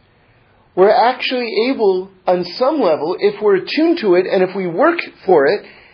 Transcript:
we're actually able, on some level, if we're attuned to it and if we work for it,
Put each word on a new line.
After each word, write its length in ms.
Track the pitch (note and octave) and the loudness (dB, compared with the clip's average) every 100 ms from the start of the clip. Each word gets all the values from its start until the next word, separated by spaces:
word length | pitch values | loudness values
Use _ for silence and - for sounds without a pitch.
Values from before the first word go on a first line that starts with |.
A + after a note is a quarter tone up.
| _ _ _ _ _ _ _ - | _ _ _ _ _ _ _ 2
we're 140 | F#3+ | 4
actually 640 | G3+ A3+ B3+ - B3+ A#3+ G#3+ A#3+ | 4 2 0 -4 -6 -4 -2 -2
able, 420 | A#3+ G#3+ F#3 F#3 _ - | 0 0 0 -4 _ -4
on 160 | F3+ | -2
some 360 | F3+ - B3+ D#4 | -4 -4 -2 0
level, 340 | G3+ D3+ D3+ F#3 | 0 0 -2 -2
if 220 | G3+ G3+ | -2 0
we're 160 | G#3 F#3+ | 0 0
attuned 420 | - - E4 E4 | 0 -2 0 0
to 140 | G#3+ F3 | 2 2
it 120 | F#3 | 2
and 160 | G3 | 0
if 120 | F#3 G3 | 0 -2
we 120 | F3+ | -6
work 320 | E3 D4 E4+ - - - | 0 0 0 -6 -8 0
for 220 | E3+ C#3 | 2 4
it, 180 | G3 - - - | 0 -6 -20 -20